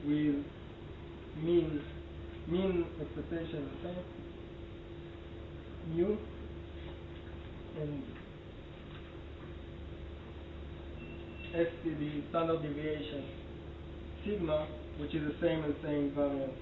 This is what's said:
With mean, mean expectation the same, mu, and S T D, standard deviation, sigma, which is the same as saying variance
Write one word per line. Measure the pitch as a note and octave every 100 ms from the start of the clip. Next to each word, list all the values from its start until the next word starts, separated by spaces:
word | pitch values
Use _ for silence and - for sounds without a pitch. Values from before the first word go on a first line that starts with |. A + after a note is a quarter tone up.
| D3
With | D3+ D3+ C#3+ C#3+ - - - - - - - - D3+
mean, | E3 F3 D#3 D3 - - - - - - -
mean | F3 F#3+ F3 E3 -
expectation | C#3+ D3+ C3+ E3 D#3+ D3+ C#3
the | - F3
same, | F3+ - - - - - - - - - - - - - - - - - - E3 D#3+
mu, | F#3+ G#3+ - - - - - - - - - - - - - - - D#3+
and | D3 C#3+ - - - - - - - - - - - - - - - - - - - - - - - - - - - - - - - - A#2 - - E3
S | E3 -
T | E3
D, | D3+ D3 D3 C#3+
standard | E3 E3 D#3+
deviation, | D3 C#3+ D3+ D3+ C#3+ C#3+ C3 - - - - - - - - - G3+
sigma, | G#3 D#3+ D3+ D#3 - - -
which | D3
is | D#3+
the | D3 - E3+
same | D#3+ D3+
as | C#3
saying | D#3 D3 C#3+ C#3+
variance | C#3+ C#3 C3+ B2+